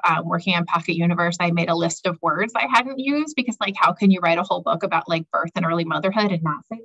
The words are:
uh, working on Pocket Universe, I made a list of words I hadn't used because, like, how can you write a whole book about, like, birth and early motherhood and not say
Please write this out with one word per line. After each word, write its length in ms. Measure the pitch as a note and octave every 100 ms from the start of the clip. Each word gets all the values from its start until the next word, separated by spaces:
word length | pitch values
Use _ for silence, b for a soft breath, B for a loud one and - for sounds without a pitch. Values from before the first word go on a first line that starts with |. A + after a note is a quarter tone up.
uh, 180 | F3 E3
working 300 | E3 E3+ F3+
on 120 | F3 E3+
Pocket 300 | E3+ E3 E3+
Universe, 420 | E3+ F3 F3 F3
I 100 | F3
made 200 | E3+ E3+
a 60 | E3
list 300 | E3 D#3+ F#3
of 140 | E3+
words 320 | E3 D#3 A3+ A#3+
I 120 | A#3
hadn't 280 | A#3+ B3+ C4+
used 360 | C4 D4 D4+ -
because, 220 | B3 A3
like, 140 | G3 G3
how 160 | E3
can 200 | F3 G3
you 80 | F#3+
write 180 | F3 E3+
a 60 |
whole 180 | F#3 F3
book 220 | E3+ E3
about, 260 | F#3+ E3 -
like, 160 | E3 D#3+
birth 200 | - E3+ G3
and 100 | E3+
early 180 | E3+
motherhood 480 | E3 D#3 F#3+ G#3+ G#3
and 120 | F3
not 200 | D#3+ C#3 -
say 120 | A3+